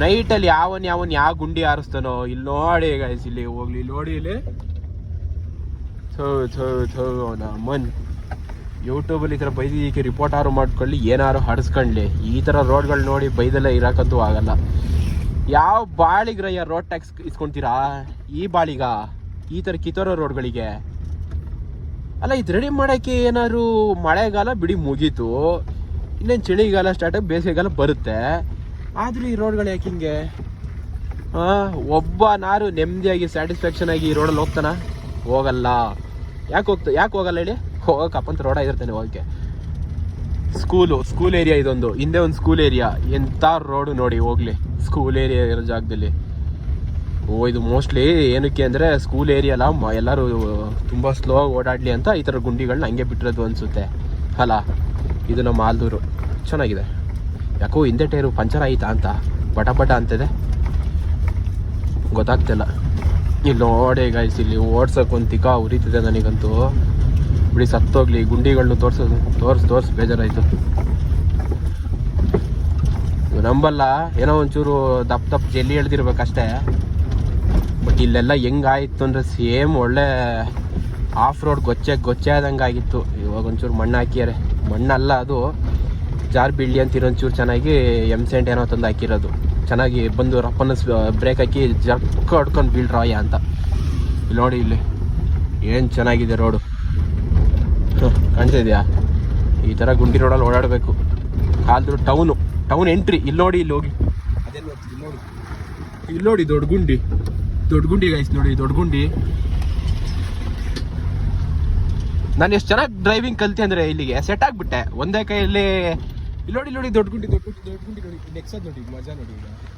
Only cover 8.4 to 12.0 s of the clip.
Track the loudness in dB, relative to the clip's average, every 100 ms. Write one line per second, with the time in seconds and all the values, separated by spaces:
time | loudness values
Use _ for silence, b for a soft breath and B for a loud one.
8.4 | -10 -12 -12 -10 -6 -4 -4 -4 -2 -4
9.4 | -4 -4 -4 -2 -2 -2 -2 0 0 2
10.4 | 2 2 2 0 0 0 2 4 4 2
11.4 | 2 0 0 2 2 2